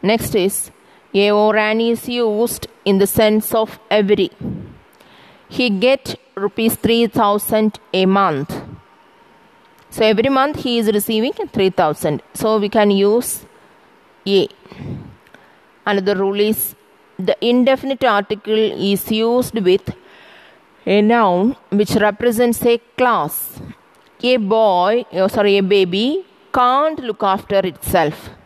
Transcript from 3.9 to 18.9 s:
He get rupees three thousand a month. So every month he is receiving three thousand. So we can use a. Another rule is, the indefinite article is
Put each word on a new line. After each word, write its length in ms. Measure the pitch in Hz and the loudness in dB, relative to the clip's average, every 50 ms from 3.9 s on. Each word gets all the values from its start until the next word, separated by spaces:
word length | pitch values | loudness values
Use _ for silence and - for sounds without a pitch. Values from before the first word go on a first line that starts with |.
| - 214 208 190 208 196 190 - - _ - - - - - - - - _ _ _ _ - _ - - - - - _ _ _ | 0 0 2 2 2 2 0 -4 -4 _ -10 -10 -10 -10 -14 -16 -20 -20 _ _ _ _ -20 _ -20 -20 -20 -20 -20 _ _ _
He 220 | - - 254 247 | -4 -2 0 0
get 480 | 202 190 190 247 269 269 _ - - - _ _ _ | 0 2 2 2 2 0 _ -10 -14 -14 _ _ _
rupees 400 | - 190 202 - - 226 226 - | -6 -6 -6 -4 0 0 0 0
three 320 | - - 214 233 233 233 | 0 0 0 2 2 2
thousand 720 | 226 - - 226 208 202 208 - - - 220 220 214 - - _ _ - | 0 0 0 2 2 2 0 -2 0 0 2 2 0 -2 -4 _ _ -2
a 140 | 185 190 | 0 2
month. 460 | 190 190 196 196 180 156 135 143 - - - - - - - _ _ _ _ _ _ _ _ _ _ _ _ _ _ _ _ _ _ _ _ _ _ | 2 2 2 2 2 0 -2 -4 -6 -8 -12 -12 -14 -20 -20 _ _ _ _ _ _ _ _ _ _ _ _ _ _ _ _ _ _ _ _ _ _
So 140 | - - 226 | -4 0 2
every 240 | 214 220 196 214 269 | 2 2 2 2 2
month 280 | 277 262 262 285 302 294 - | 2 2 0 0 -2 -4 -4
he 140 | 262 240 233 | -2 -2 0
is 100 | 226 208 | 0 0
receiving 460 | 214 208 208 - 226 214 220 269 427 - 214 - - | 0 0 -2 -2 -2 -2 -2 -2 -4 -6 -10 -8 -2
three 180 | - 196 190 | 0 0 0
thousand. 520 | 180 - 180 156 151 - - 165 151 131 - _ _ | 2 0 0 0 0 -2 -4 -4 -4 -4 -8 _ _
So 240 | - - 220 220 220 | -4 -2 0 0 0
we 100 | 202 202 | -2 0
can 220 | - 226 214 208 | 0 2 2 2
use 560 | 202 196 196 202 214 240 240 - - - - - _ - _ _ _ _ _ _ _ _ _ _ _ _ _ | 2 2 2 2 2 0 -2 -4 -10 -12 -14 -20 _ -20 _ _ _ _ _ _ _ _ _ _ _ _ _
a. 220 | 190 196 196 165 - - _ _ - - - - - - - - - - _ _ _ _ - - - _ _ _ _ _ _ _ | 0 2 2 0 0 -4 _ _ -20 -20 -16 -14 -14 -12 -14 -14 -18 -20 _ _ _ _ -20 -20 -20 _ _ _ _ _ _ _
Another 300 | 202 208 196 190 202 202 | -2 -2 -2 0 0 -2
rule 240 | 185 196 196 196 202 | 0 -2 -2 0 0
is, 340 | 208 214 214 - - - - _ _ _ _ _ _ _ _ - | 0 0 0 -2 -4 -10 -10 _ _ _ _ _ _ _ _ -6
the 180 | 185 - - - | -4 -4 -4 -2
indefinite 600 | - 233 240 247 247 262 269 262 - 269 269 - 269 | 0 2 2 4 4 2 2 0 0 -6 -6 -2 0
article 560 | 254 208 202 202 - 220 202 _ - 220 220 | 2 2 2 0 -2 -8 -8 _ -2 0 0
is 500 | 220 214 - - 151 196 | 0 0 -2 -2 0 0